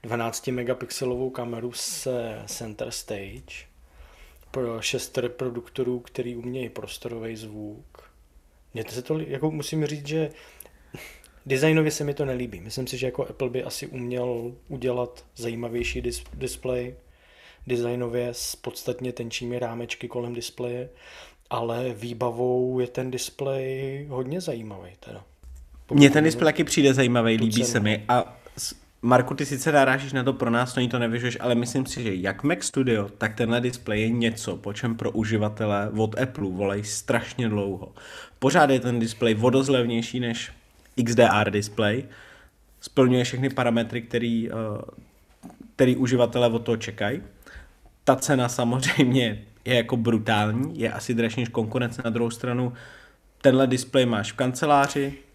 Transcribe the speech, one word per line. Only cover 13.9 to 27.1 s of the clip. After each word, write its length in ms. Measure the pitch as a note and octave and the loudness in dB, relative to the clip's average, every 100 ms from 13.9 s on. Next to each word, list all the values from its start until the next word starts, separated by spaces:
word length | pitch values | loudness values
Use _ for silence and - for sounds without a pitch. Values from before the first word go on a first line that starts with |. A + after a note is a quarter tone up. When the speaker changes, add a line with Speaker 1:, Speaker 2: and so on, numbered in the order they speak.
| C3 A#2+ B2 B2 A#2+ A#2 C3+ - | -8 -6 -4 -2 -4 -8 -14 -14
Speaker 1:
udělat 580 | C3+ B2+ B2 B2 - - - | -6 -2 -2 -4 -8 -20 -10
zajímavější 640 | A#2 A2+ A#2 A#2+ A#2 B2 | -8 -6 -4 -4 -4 -4
dis-, 220 | A#2+ A#2 - | -6 -6 -12
displej, 640 | - C3 - B2+ B2 B2 - _ _ _ - - - - | -10 -8 -6 -4 -4 -6 -12 _ _ _ -20 -20 -18 -4
designově 600 | B2 A#2+ B2 A#2+ A#2+ A#2+ | -2 0 -2 -2 -2 -4
s 240 | A#2+ - - | -6 -8 -8
podstatně 580 | - - - B2 B2+ | -10 -6 -6 -6 -6
tenčími 460 | A#2+ A#2 - A#2+ B2 | -8 -8 -6 -6 -4
rámečky 480 | A#2 A#2 A#2+ - A#2+ | -4 -6 -8 -8 -8
kolem 260 | B2 A#2+ | -6 -6
displeje, 560 | A#2+ A#2 - B2 B2 B2+ - - - - _ _ | -8 -10 -8 -8 -6 -10 -16 -20 -20 -20 _ _
ale 400 | A#2+ A#2 A#2 B2+ | -4 -2 -2 -4
výbavou 840 | A2 A#2+ A#2 B2 A#2 B2 B2+ B2+ B2+ | -4 -8 -2 -2 0 2 2 2 0
je 80 | B2 | -2
ten 240 | C3 B2+ | -2 -4
displej 920 | B2+ - - C#3 C3+ C3 C3 C3+ C#3 D3 | -6 -8 -6 -4 -2 -4 -6 -6 -8 -6
hodně 320 | B2+ C3 F3 | -6 -4 -4
zajímavý 480 | E3+ A#2+ A2 F#2+ F2+ F#2+ | -6 -6 -8 -12 -16 -18
teda. 240 | - G2 - _ - - - - - | -18 -18 -18 _ -20 -20 -20 -20 2
Speaker 2:
Mně 160 | C#3+ C#3 | 10 10
ten 40 | |
Speaker 1:
Pokud 120 | D3+ D#3 | 10 4
Speaker 2:
displej 200 | - D#3+ | 4 2
taky 180 | D3 | 4
přijde 300 | C#3+ - C#3 | 0 6 6
zajímavý, 440 | C3 B2 | 6 4